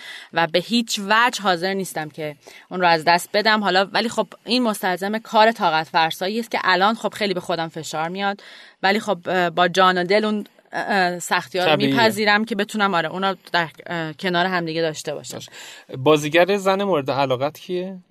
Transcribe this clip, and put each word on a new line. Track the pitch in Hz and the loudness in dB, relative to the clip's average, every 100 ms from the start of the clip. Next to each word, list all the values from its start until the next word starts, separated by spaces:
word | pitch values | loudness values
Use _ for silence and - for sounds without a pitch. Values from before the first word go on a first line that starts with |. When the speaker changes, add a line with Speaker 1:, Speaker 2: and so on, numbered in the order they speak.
| - - - | -20 -18 -8
Speaker 1:
و | 170 165 | -4 0
به | 175 | 0
هیچ | 170 233 233 - | 0 -2 -2 -6
وجه | 196 220 240 240 | 0 2 2 0
حاضر | 196 175 185 | -2 0 0
نیستم | 196 185 - 156 | -4 -6 -8 -10
که | 151 151 147 - - - | -8 -10 -10 -18 -20 -10
اون | 180 | 0
رو | 180 | 4
از | 170 156 | 4 4
دست | 175 - | 2 2
بدم. | 202 214 214 | 0 2 2
حالا | 202 180 196 | 2 2 2
ولی | 190 220 | 0 -2
خب، | 226 202 - - | -4 -6 -6 -4
این | 240 | -2
مستلزم | 240 208 196 180 196 220 | -2 -2 -4 -4 -4 -6
کار | 226 226 220 | 0 4 4
طاقت | 226 190 156 160 | 4 0 0 0
فرسایی | 175 160 - 185 214 | 0 0 0 -4 -4
است | 226 | -4
که | - | -2
الان | - 185 196 226 | 2 2 2 0
خب | 208 | -4
خیلی | - 208 | -4 -4
به | 180 | -4
خودم | - 170 165 | -4 -6 -6
فشار | 160 151 160 165 | -8 -10 -6 -6
میاد، | 185 196 196 - - - _ | -4 -4 -4 -10 -20 -20 _
ولی | 185 208 | 0 0
خب، | 220 185 175 | 0 -4 -2
اه، | 180 175 | 0 0
با | 165 180 | 2 2
جان | 175 185 185 | 4 4 4
و | |
دل | 175 202 214 | 2 2 2
اون، | 214 - _ _ | -4 -6 _ _
اه، | - - | -8 -2
اه، | 202 180 180 | 0 0 -2
سختی‌ها | - 185 - 185 180 | -2 -2 -2 -2 2
رو | |
Speaker 2:
طبیعیه. | 151 269 | 2 2
Speaker 1:
میپذیرم | 269 220 202 208 208 226 | 4 2 2 2 2 0
که | 208 | -4
بتونم، | 208 214 196 | -4 0 0
آره، | 175 160 | 0 -2
اونا | 175 196 190 - | -2 -4 -4 -4
در، | 175 165 - - | -2 -2 -6 -10
اه، | 170 160 | -8 -8
کنار | 156 190 175 185 | -6 -2 0 0
هم | 185 165 | 0 -2
دیگه | 160 | -2
داشته | 165 151 - | -4 -4 -8
باشم. | 143 135 | -10 -10
Speaker 2:
باشه. | - - - - - - 135 | -14 -14 -20 -20 -20 -16 -2
بازیگر | 131 156 151 160 175 202 | 4 4 4 4 4 2
زن | 190 190 | 2 0
مورد | 202 165 139 | 2 0 0
علاقت | 131 139 127 139 156 | 0 0 0 -2 -6
کیه؟ | - 180 180 185 - | -8 -6 -6 -10 -18